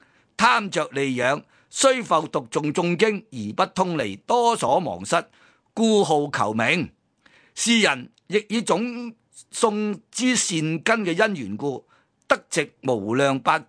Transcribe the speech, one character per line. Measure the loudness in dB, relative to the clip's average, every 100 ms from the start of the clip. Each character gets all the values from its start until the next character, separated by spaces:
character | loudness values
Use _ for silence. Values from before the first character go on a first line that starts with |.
| _ _ _ 0
貪 | 2 2 0
着 | -4 -4
利 | -2 -2 0
養， | 0 0 -4 _ _
雖 | 2 2 2
復 | 2 0 0
讀 | -4 -4
誦 | -4 -2
眾 | 0 0 2
經 | 0 0 -8
而 | -10 -6
不 | -2 -2
通 | -2 -2 -2
利， | -4 -6
多 | -2 2 2 0
所 | 0 0
忘 | -2 -8
失， | -2 -2 -4 _ _ _ _
故 | 0 4 4
號 | 4 2 0
求 | -2 -2
名。 | 0 0 0 -2 -10 _ _ _ _ _
是 | -6 0 4
人 | 2 0 -8 _ -4
亦 | -4 -2
以 | -4
種 | 0 0 -2 -6 -12 -14 _ -20 -16
種 | 0 0 2 -2 -4 _
之 | -2 0
善 | 0 0 -2 -2 -2
根 | 0 0
嘅 | 0
因 | 0 0 -2
緣 | -6 -6
故， | -6 -8 -12 _ _ _ -2
得 | -2 0
值 | -4 -4 _
無 | -4 -2 0 0
量 | 2 2
百 | 0 -2